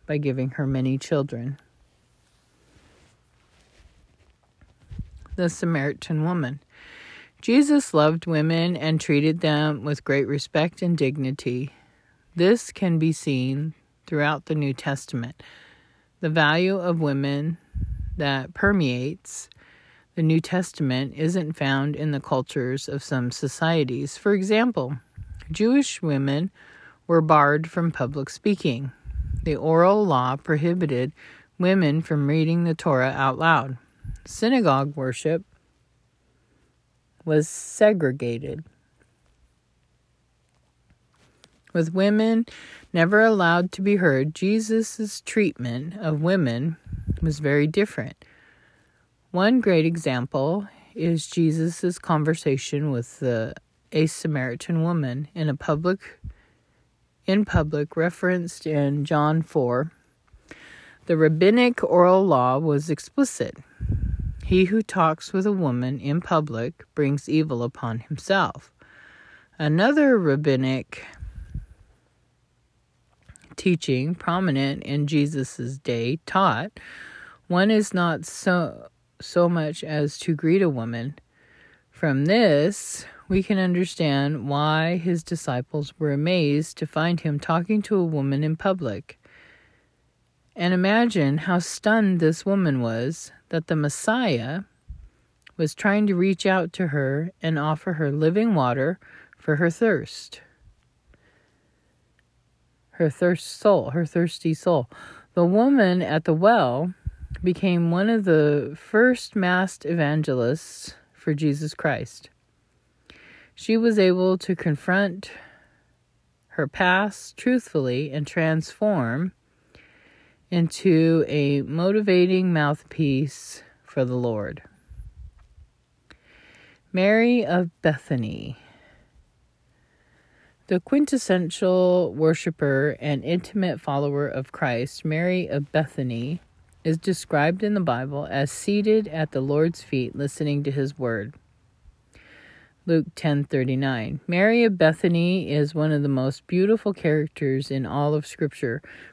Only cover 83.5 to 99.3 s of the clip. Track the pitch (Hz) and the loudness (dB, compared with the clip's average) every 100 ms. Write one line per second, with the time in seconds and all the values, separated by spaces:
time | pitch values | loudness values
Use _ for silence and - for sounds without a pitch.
83.5 | 196 185 180 180 - 156 139 143 151 139 | 0 0 0 -2 -2 0 0 0 -2 -2
84.5 | 143 151 156 160 180 175 170 - 165 - | 0 2 2 0 0 -2 -2 -4 -6 -4
85.5 | 123 - 151 143 - 151 143 156 185 147 | -4 -4 -6 -8 -4 -2 0 0 2 2
86.5 | 147 160 - 156 156 170 175 156 147 - | 0 -2 -6 -6 -2 0 0 -2 -4 -2
87.5 | 165 170 214 202 202 170 151 139 139 156 | -2 0 -2 0 0 0 0 0 0 -2
88.5 | 160 196 190 131 101 - - _ - - | -2 -2 -2 -4 -8 -12 -20 _ -20 -20
89.5 | _ _ _ _ _ _ _ _ _ _ | _ _ _ _ _ _ _ _ _ _
90.5 | - 175 185 190 220 240 196 139 147 185 | -4 0 2 4 4 2 2 2 0 0
91.5 | 180 165 - 208 220 202 180 160 160 190 | 0 -2 -2 2 4 4 2 2 0 0
92.5 | 196 170 131 117 113 127 160 - - - | 0 2 0 -2 -2 -4 -6 -14 -20 -8
93.5 | 165 - 160 147 - - 240 233 123 117 | -6 -2 -2 -2 -2 -2 0 0 -2 -2
94.5 | 170 202 _ - - - _ _ _ _ | -8 -10 _ -20 -20 -20 _ _ _ _
95.5 | - 156 - 208 208 208 180 190 185 196 | -4 -4 0 0 2 2 2 2 2 0
96.5 | 185 170 - 175 147 135 139 170 - 160 | 0 0 -4 -2 -2 -2 -2 -4 -6 -4
97.5 | 160 151 156 - 160 147 147 156 190 226 | -2 -2 -2 -4 -4 -2 2 2 2 2
98.5 | 175 123 123 139 180 - - - | 2 2 0 -2 -4 -12 -20 -20